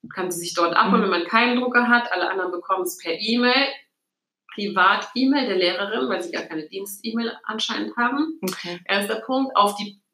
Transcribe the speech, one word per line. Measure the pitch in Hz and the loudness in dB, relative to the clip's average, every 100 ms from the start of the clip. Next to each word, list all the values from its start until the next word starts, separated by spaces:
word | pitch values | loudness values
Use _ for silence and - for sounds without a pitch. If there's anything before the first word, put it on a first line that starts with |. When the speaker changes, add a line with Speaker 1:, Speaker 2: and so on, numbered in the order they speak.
| - | -14
Speaker 1:
kann | - 185 | -6 -4
sie | 170 | -4
sich | 170 | -6
dort | - 170 - | 0 2 2
abholen, | 220 - | 4 4
Speaker 2:
Mhm. | |
Speaker 1:
wenn | 190 175 | 4 0
man | 170 | 2
keinen | 226 247 247 | 2 4 2
Drucker | 247 240 233 | 2 2 4
hat, | 240 240 | 2 2
alle | 180 175 | -2 -2
anderen | 190 185 | -2 -2
bekommen | 180 - 190 | -4 -4 -2
es | 180 - | -2 -6
per | 170 165 | -6 -4
E-Mail, | 214 240 247 262 277 - _ _ _ _ _ _ _ | 0 2 4 4 0 -4 _ _ _ _ _ _ _
Privat-E-Mail | - 202 175 185 208 - 240 262 285 247 | -6 -4 4 4 4 0 0 2 4 2
der | 185 | 2
Lehrerin, | 180 185 196 226 254 | 2 0 -2 -2 -2
weil | 185 | -2
sie | 175 | -4
gar | 165 | -8
keine | - 160 151 | -6 -8 -8
Dienst-E-Mail | 196 202 - 233 226 226 - | -12 -12 -10 -6 -4 -4 -6
anscheinend | - 220 226 214 214 - | -8 -6 -4 -4 -4 0
haben. | 240 277 311 320 | 0 0 -2 -2
Speaker 2:
Okay. | 185 185 175 175 | -6 -6 -8 -10
Speaker 1:
Erster | - 196 202 220 | -2 -2 0 -6
Punkt, | - 262 262 - | -2 -2 0 4
auf | 208 - | 2 2
die | 202 - _ | -10 -12 _